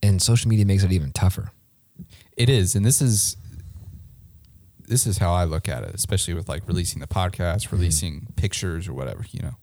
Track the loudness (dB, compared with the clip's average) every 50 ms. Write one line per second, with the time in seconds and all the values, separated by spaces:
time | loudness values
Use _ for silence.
0 | 4 4 4 4 4 4 2 2 4 4 4 4 4 4 4 4 4 4 2 2
1 | 0 -2 -2 2 2 2 2 0 -6 -10 -12 _ _ _ _ _ _ _ _ _
2 | -20 _ -20 -20 -20 _ _ 2 4 4 6 6 4 4 2 2 4 4 4 4
3 | 4 2 2 2 0 -2 -4 -6 -14 -18 -16 -16 -18 -16 -18 -18 -18 -18 -18 -18
4 | -20 -20 -20 -20 -20 -20 -20 -20 -20 -20 _ -20 -20 -20 _ _ -8 -2 0 0
5 | 2 2 2 2 2 2 4 2 2 2 0 -2 -2 -4 -6 -6 -6 -10 -6 -6
6 | -4 0 0 -2 0 -2 -4 -6 -6 -6 -8 -8 -4 -2 -2 0 0 -2 -4 -8
7 | -8 -4 -2 -2 -2 -2 -2 -2 -2 -2 0 -2 -2 -2 -2 0 2 2 2 0
8 | -2 -4 -6 -8 -12 -10 -4 -2 -2 -2 -2 -2 -4 -4 -4 -4 -6 -8 -8 -6
9 | -6 -8 -6 -8 -10 -10 -8 -8 -8 -8 -8 -12